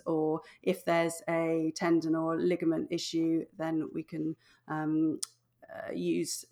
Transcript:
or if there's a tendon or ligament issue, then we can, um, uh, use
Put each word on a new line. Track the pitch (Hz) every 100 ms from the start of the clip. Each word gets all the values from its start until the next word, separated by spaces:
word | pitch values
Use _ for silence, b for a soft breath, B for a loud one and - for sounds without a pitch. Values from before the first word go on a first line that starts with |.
| -
or | 160 156 160 b b
if | 185 185
there's | - 165 165 165 -
a | 165 165 165 160 156
tendon | 170 165 160 160
or | 160 165
ligament | 175 175 165 156 -
issue, | 170 - 165 165 165 - -
then | 160 160 -
we | 165
can, | - 160 156 160 _ _ -
um, | 156 151 156 160 - - _ _ _ -
uh, | - -
use | - 175 170 - - -